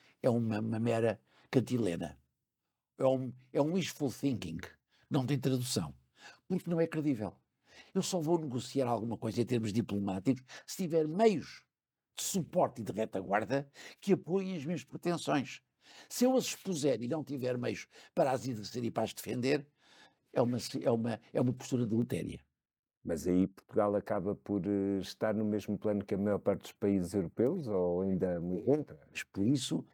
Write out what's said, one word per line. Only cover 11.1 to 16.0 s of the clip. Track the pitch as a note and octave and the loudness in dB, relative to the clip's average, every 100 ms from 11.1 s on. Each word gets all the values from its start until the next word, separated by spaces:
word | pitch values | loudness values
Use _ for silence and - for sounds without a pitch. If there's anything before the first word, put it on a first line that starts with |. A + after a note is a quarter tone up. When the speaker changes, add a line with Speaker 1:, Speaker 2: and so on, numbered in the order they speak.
| E3+ A3+ E3 - - _ _ _ _ _ | 4 4 4 -4 -14 _ _ _ _ _
Speaker 1:
de | - | -8
suporte | - G3 C3+ F3+ C3+ - | -4 -2 0 2 2 0
e | |
de | G2 | -6
retaguarda | E3 D#3 F#2+ F#2 G2+ G#2+ C3+ C#3+ - - - | -4 -2 -4 0 0 2 0 -2 -12 -20 -6
que | - | 2
apoiem | F#3 - F#3+ F#3+ F3+ | 2 2 -2 -2 -6
as | C#3 | -4
minhas | E3 | -4
pretensões. | - E3+ F3+ E3+ - D3 A2+ - _ _ - - | -6 -8 -4 -2 0 0 0 -8 _ _ -20 -20